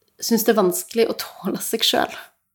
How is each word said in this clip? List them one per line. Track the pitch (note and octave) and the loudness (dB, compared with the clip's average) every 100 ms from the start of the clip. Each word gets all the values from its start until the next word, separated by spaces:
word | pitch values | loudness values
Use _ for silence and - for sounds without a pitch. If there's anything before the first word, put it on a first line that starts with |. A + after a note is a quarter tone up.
| _ - | _ -10
synes | - A3+ A#3 | 0 2 4
det | |
er | A3 | 4
vanskelig | F3+ F3+ - A3+ A3+ | 2 0 -2 0 0
å | - | 0
tåle | - - F#3 F#3 | -10 -8 -6 -6
seg | - - | -4 -2
selv. | - C3+ - - - _ _ | 0 0 -2 -6 -18 _ _